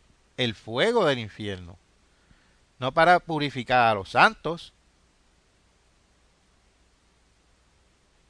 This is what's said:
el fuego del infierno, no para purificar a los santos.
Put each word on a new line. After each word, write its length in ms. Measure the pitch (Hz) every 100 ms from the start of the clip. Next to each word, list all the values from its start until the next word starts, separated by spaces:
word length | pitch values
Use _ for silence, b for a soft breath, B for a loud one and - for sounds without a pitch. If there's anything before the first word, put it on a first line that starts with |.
| _ _ _ -
el 180 | 123
fuego 500 | 107 - 117 196 240 175
del 120 | 131
infierno, 580 | 107 - 104 95 87 90 _ _ _ _ _ _ _ _ _ -
no 140 | 127
para 260 | 156 165 175
purificar 720 | 170 156 143 131 120 127 117
a 60 |
los 160 | 104 95
santos. 600 | 120 196 220 156 165 - _ _ _ _ _ _ _ _ _ _ _ _ _ _ _ _ _ _ _ _ _ _ _ _ _ _ _ _ _ _ _ _ _ _ _